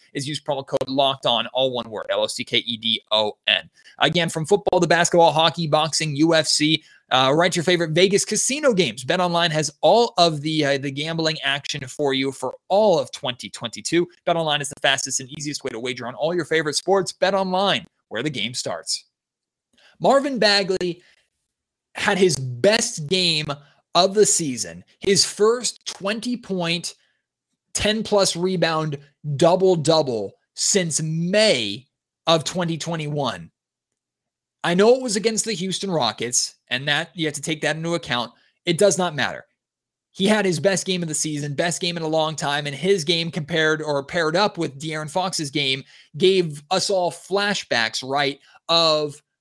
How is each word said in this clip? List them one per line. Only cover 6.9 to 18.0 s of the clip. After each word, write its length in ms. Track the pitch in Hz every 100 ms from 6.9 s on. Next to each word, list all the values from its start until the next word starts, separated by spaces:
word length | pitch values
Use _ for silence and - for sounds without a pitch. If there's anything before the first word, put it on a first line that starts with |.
| _ _
uh, 220 | 123 131
right 160 | 151 180
to 40 | 175
your 80 |
favorite 280 | 160 175 170
Vegas 340 | 156 190 190 -
casino 480 | 208 - 277 294
games. 280 | 196 147 101
BetOnline 480 | 127 180 180 170 170
has 200 | 156 151 -
all 320 | 151 214 233 -
of 240 | 170 151
the, 220 | 151 156
uh, 140 | 143 139
the 120 | 139
gambling 480 | 139 156 165 156 156
action 440 | 135 139 - 147 131
for 260 | - 143
you 200 | 135 135
for 220 | 131 127 - _
all 300 | 190 214 160
of 120 | 120
twenty 360 | - 131 120 101
twenty-two. 580 | - 120 107 - 165 175 _ -
BetOnline 340 | 170 160 147
is 80 | 139
the 120 | -
fastest 380 | 147 135 139 -
and 100 | 131 151
easiest 260 | 147 139
way 60 | 131
to 100 | 113
wager 260 | 123 127 113
on 80 |
all 200 | 104 151
your 100 | 180
favorite 300 | 151 160 151
sports. 380 | 143 - 196 180
BetOnline, 760 | - 185 196 190 185 196 135 - _